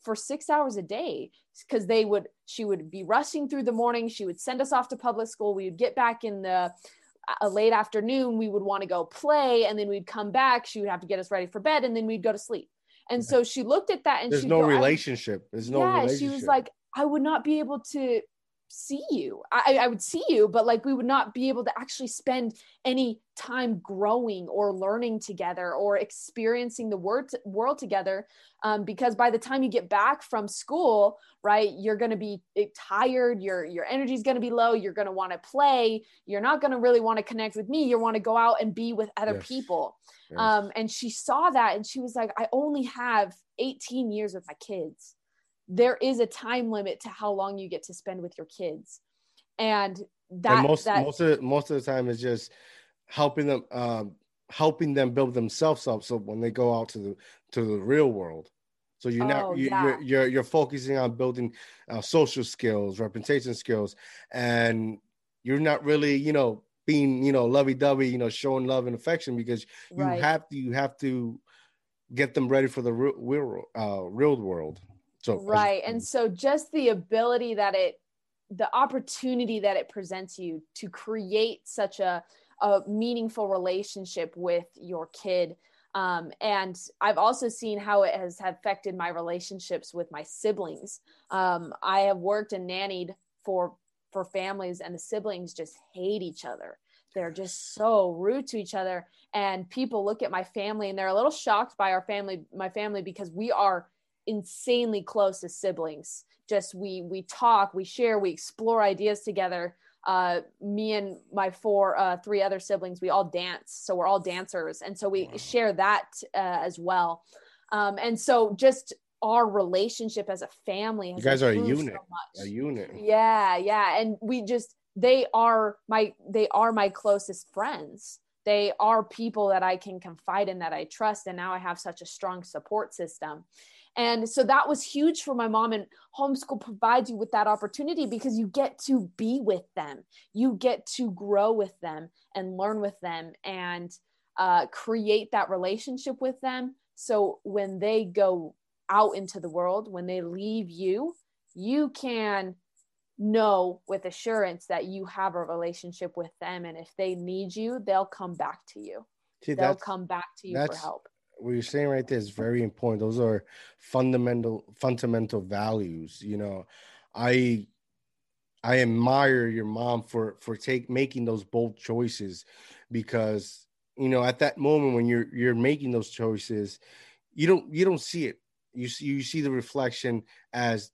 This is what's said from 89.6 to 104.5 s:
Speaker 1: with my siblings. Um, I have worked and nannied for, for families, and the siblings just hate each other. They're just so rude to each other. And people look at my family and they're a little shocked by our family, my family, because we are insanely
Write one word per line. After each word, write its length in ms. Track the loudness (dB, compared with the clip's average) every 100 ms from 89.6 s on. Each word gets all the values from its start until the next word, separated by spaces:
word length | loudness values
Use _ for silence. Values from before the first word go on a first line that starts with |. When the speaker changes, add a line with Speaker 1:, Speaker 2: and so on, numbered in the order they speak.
| -8 -8 -6
Speaker 1:
with 180 | -10 -8
my 120 | -10
siblings. 760 | -14 -4 -2 -2 -4 -10 -14 -18 _ _ _
Um, 420 | 0 2 0 -4 -6
I 200 | 0 2
have 160 | 4 2
worked 340 | 0 -2 -2
and 180 | -8 -6
nannied 460 | -6 -6 -6 -8 -12 _ _ -4
for, 300 | -2 -2 -6 _ _ _
for 140 | -8 -6
families, 560 | -6 -6 -6 -8 -8
and 120 | -10
the 60 | -12
siblings 540 | -6 -6 -4 -8 -10
just 240 | -12 -14 -16 _
hate 280 | -8 -4 -4
each 220 | -6 -10
other. 360 | -12 -12 -14 -18 _ _ _ -8
They're 160 | -6
just 420 | -8 -10 -12 -14 -2
so 360 | 4 4 4
rude 360 | 0 0 0 -4
to 120 | -8
each 160 | -6 -6
other. 320 | -4 -6 -10 _ _
And 360 | -4 -2 -4 -8
people 340 | -6 -4 -2
look 180 | -2 -2
at 100 | -4
my 120 | -4
family 460 | -6 -6 -6 -4 -6
and 100 | -4
they're 80 | 0
a 60 | 2
little 160 | 2
shocked 460 | 0 0 2 0 -2
by 140 | 0
our 100 | 0
family, 420 | -2 -6 -6 -10 -12
my 140 | -10 -8
family, 340 | -6 -6 -6
because 300 | -8 -12 -12
we 220 | -8 -2
are 340 | 2 4 2 -4 _ _ _ -6
insanely 760 | -6 -8